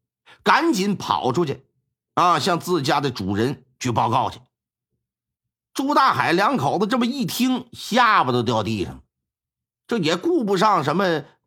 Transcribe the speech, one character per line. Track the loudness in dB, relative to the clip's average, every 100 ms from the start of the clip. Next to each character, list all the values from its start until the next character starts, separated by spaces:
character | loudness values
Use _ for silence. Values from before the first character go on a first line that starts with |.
| _ _ _ -6
赶 | 2 2 2
紧 | 0 -2 -2
跑 | -2 -2 0
出 | -2
去 | -2 -6 _ _ _ _ _
啊， | 0 2 2
向 | 0 -2
自 | -2 -2
家 | 0 0
的 | -2
主 | -4 -4
人 | -2 -2 -4 _ -8
去 | -4
报 | 0 0
告 | 0 -2
去。 | -6 _ _ _ _ _ _ _ _ _ _ _ _ _
朱 | -6 0
大 | 2 2
海 | 2 2
两 | 2 2 0
口 | 0 0
子 | 0
这 | 0
么 |
一 | 0 -2 -4
听， | -2 -2 -2 -6
下 | -14 -2 2 4 4
巴 | 2
都 | 0
掉 | 0 -2
地 | -2 -4
上 | -6
了， | -10 _ _ _ _ _ _ _ _ -6
这 | -2
也 | 0 0
顾 | 0 0
不 | 0 2
上 | 2 2
什 | 0 0
么 | 0 -2 -4 _